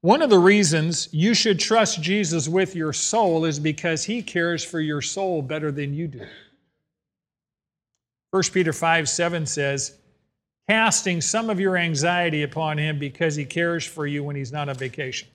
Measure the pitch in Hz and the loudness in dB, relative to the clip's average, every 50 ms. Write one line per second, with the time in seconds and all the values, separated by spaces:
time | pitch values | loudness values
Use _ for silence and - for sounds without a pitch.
0 | - 170 220 294 330 277 214 185 175 185 202 208 202 156 156 160 156 165 170 139 | 6 4 4 6 6 8 8 8 10 8 8 6 6 4 2 2 0 0 -2 -4
1 | - - - 151 165 214 240 - - 226 202 160 - - 220 226 214 - - 170 | -6 -4 -2 0 2 4 4 4 4 2 2 2 2 2 4 4 4 2 0 -4
2 | 151 165 196 208 208 160 160 165 139 151 165 185 190 185 190 175 160 156 139 - | -2 -2 0 0 0 0 -2 -2 -2 0 0 0 0 0 -2 -6 -4 -4 -4 -4
3 | - - - 226 226 185 165 160 160 165 151 143 151 156 151 147 - 175 160 151 | -4 0 0 2 2 2 2 2 0 0 -2 -2 -2 -2 -4 -2 -2 -2 -2 -2
4 | - - 208 - - - - 180 170 170 170 156 - - - 165 156 151 151 147 | -2 -4 -4 -6 -6 -4 -2 -2 0 0 -2 -4 -6 -6 -4 -4 -2 -2 -2 -4
5 | - - - 196 196 190 180 160 139 127 151 156 151 151 143 143 147 139 143 151 | -4 -6 -6 -4 -4 -2 -2 -2 -4 -4 -6 -4 -4 -4 -4 -4 -4 -4 -4 -4
6 | 170 165 131 123 104 - - - - _ _ _ _ _ _ _ _ _ _ _ | -6 -6 -8 -12 -16 -16 -18 -20 -20 _ _ _ _ _ _ _ _ _ _ _
7 | _ _ _ _ _ _ _ _ _ _ _ _ _ _ _ _ _ _ _ _ | _ _ _ _ _ _ _ _ _ _ _ _ _ _ _ _ _ _ _ _
8 | _ _ _ _ _ _ - 190 180 - - 185 185 165 143 - - 165 165 165 | _ _ _ _ _ _ 0 0 0 2 2 2 2 2 0 0 2 2 4 2
9 | 156 - - - 175 170 170 170 156 139 - 151 143 139 139 139 131 - - _ | 2 0 0 0 0 0 0 -2 -4 -4 -4 -2 -2 -2 -2 -2 -4 -6 -10 _
10 | _ _ _ _ _ _ _ _ _ _ _ _ _ - 208 220 226 220 - - | _ _ _ _ _ _ _ _ _ _ _ _ _ 0 0 2 2 2 2 0
11 | - 196 180 170 151 - - 226 226 226 214 180 196 190 185 180 170 170 160 139 | 0 0 -2 -2 -2 -2 -2 -2 0 -2 -2 0 0 2 2 2 0 0 0 0
12 | 147 170 175 175 175 170 156 151 147 143 - 160 160 156 151 151 151 156 151 143 | 0 2 2 2 0 0 0 -2 -2 -4 -4 -4 -4 -2 -2 -2 -2 -2 -2 -4
13 | 143 139 127 - 170 165 147 151 143 135 - 170 170 170 170 165 151 - - 160 | -4 -6 -4 -2 -2 0 0 -2 -6 -6 -4 -2 -2 0 -2 -4 -6 -8 -8 -6
14 | 151 143 143 147 143 143 143 143 139 120 131 151 147 143 135 127 131 131 - - | -6 -4 -4 -4 -6 -6 -6 -6 -8 -6 -6 -6 -6 -6 -6 -6 -8 -10 -8 -8
15 | 143 131 123 - - - _ | -8 -8 -8 -10 -12 -12 _